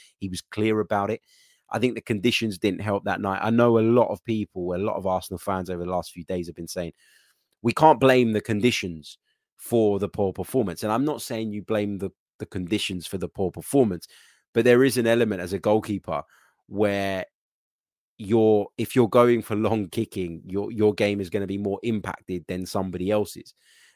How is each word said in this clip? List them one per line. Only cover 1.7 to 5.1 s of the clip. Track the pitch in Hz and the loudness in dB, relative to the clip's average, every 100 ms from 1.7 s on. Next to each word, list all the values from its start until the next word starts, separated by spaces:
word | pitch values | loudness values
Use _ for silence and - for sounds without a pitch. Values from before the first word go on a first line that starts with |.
| 113 | -2
think | 123 107 | 0 -2
the | |
conditions | - 107 120 - 113 95 | -4 0 2 0 -2 0
didn't | 104 90 | -2 0
help | 104 101 101 | -2 -2 -2
that | 92 | -2
night. | 98 95 | -2 -2
I | 110 | 2
know | 117 120 113 | 4 6 6
a | |
lot | 113 120 110 | 6 4 4
of | 101 - | 0 -4
people, | 110 101 92 90 | -4 -4 -6 -6
a | 87 | -4
lot | 104 95 | -4 -4
of | |
Arsenal | 95 | -2